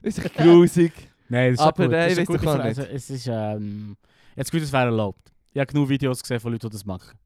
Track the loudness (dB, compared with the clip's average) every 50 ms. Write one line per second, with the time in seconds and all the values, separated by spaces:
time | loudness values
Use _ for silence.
0 | -6 -6 -8 -6 -10 -8 -2 4 8 10 10 10 8 6 4 2 2 2 0 -10
1 | -20 -20 _ _ _ _ 0 2 2 2 2 4 2 2 2 2 0 0 2 0
2 | 0 0 0 0 0 -2 -2 -2 0 0 -2 0 -2 -4 -6 -6 -8 -8 -10 -12
3 | -10 -10 -12 -10 -8 -6 -6 -4 -4 -6 -6 -8 -8 -10 -10 -12 -14 -14 -18 _
4 | _ _ _ _ _ -20 _ -10 -8 -4 -4 -4 -4 -2 -2 0 0 0 0 -2
5 | -4 -4 -8 _ _ _ _ _ _ _ _ -6 -4 -2 0 -2 0 0 -2 -2
6 | -2 -4 -4 -6 -6 -8 -8 -6 -4 -6 -8 -6 -8 -10 -12 -10 -10 -10 -12 -12
7 | -14 -20 -20 _ _